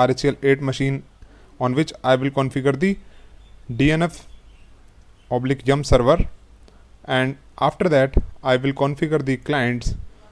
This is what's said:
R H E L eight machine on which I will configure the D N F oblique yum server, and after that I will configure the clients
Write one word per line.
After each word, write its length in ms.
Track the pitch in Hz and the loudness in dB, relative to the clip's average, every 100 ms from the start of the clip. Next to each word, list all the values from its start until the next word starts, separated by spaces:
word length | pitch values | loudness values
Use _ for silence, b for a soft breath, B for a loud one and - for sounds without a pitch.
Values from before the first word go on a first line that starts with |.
R 20 | 127 | 2
H 100 | 131 143 | 2 -2
E 20 | |
L 40 | - 139 | 0 0
eight 120 | 139 135 | 0 -2
machine 320 | 127 135 139 - - b b b - | -2 -2 -4 -8 -20 b b b -6
on 160 | 127 127 | -2 0
which 140 | 156 - 127 | -2 -2 0
I 20 | 131 | 2
will 100 | 139 139 | 0 -2
configure 380 | 131 139 135 135 | -2 -2 -2 0
the 80 | 190 196 b b b b b - - 117 | 0 -2 b b b b b -20 -8 0
D 80 | 143 160 | 2 2
N 80 | 170 | -2
F 120 | - - - - - - - - - - - - 123 | -4 -20 -20 -20 -20 -20 -20 -20 -20 -20 -18 -6 -4
oblique 260 | 131 139 123 | -2 -2 0
yum 120 | 143 143 | 0 4
server, 280 | 135 120 170 - - - - - b b - - 131 | 4 4 4 2 -4 -20 -20 -20 b b -16 -2 0
and 180 | 131 139 - - 139 | 0 -4 -12 -2 -2
after 220 | - 180 143 | 0 2 4
that 240 | 131 - - - 135 | 4 0 -2 -4 0
I 40 | 127 135 | 0 0
will 80 | 135 | -2
configure 400 | 139 143 160 151 135 | -2 -2 -2 -2 -2
the 60 | 127 - | -4 -2
clients 420 | 147 120 123 - - - b b | -2 -2 -2 -4 -4 -10 b b